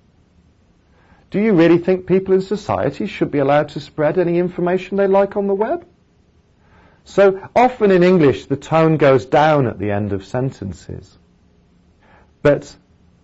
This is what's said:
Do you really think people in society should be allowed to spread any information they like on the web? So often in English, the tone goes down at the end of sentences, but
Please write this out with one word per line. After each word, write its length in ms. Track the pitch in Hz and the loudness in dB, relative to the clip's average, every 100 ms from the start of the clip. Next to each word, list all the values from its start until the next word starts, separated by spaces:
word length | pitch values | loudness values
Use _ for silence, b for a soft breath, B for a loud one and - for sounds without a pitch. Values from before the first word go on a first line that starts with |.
| _ _ _ _ _ _ _ _ b b b b b | _ _ _ _ _ _ _ _ b b b b b
Do 100 | 185 | -4
you 140 | 220 | 0
really 240 | 180 165 170 | 4 4 4
think 280 | 170 185 - | 2 -4 0
people 280 | 185 190 | -2 0
in 80 | 190 | -2
society 640 | 185 208 - 95 113 143 208 | -2 -6 -4 -4 -4 -4 -8
should 240 | - 151 | -6 -4
be 80 | 143 | -2
allowed 320 | 135 147 147 | 0 0 0
to 100 | 160 | -8
spread 380 | - - 151 165 | -12 -4 -2 0
any 200 | 175 170 | -2 -2
information 580 | 180 - 175 185 185 196 | -4 -4 -4 -4 -4 -2
they 100 | 196 | 0
like 300 | 196 196 208 | 2 0 -2
on 100 | 202 | -4
the 80 | |
web? 320 | 196 226 339 - _ _ _ _ _ _ _ b b b b | -4 -4 -6 -10 _ _ _ _ _ _ _ b b b b
So 440 | - - 202 190 - - | -6 2 2 2 -4 0
often 340 | 247 247 208 | 0 2 2
in 120 | 185 | 4
English, 440 | 175 185 143 - - | 4 4 4 2 -4
the 100 | - | -8
tone 400 | - 160 160 156 | -2 0 2 2
goes 300 | 143 131 - | 4 2 2
down 400 | 151 151 147 120 | 2 2 2 0
at 120 | 90 | -4
the 120 | 104 | -4
end 220 | 101 104 | -4 -4
of 120 | 98 | -6
sentences, 960 | - 127 135 - 101 87 - 90 - _ _ _ _ _ _ _ _ _ b b b _ | -6 -6 -6 -8 -12 -14 -16 -18 -18 _ _ _ _ _ _ _ _ _ b b b _
but 340 | 147 143 - - _ _ _ _ | 0 0 -4 -20 _ _ _ _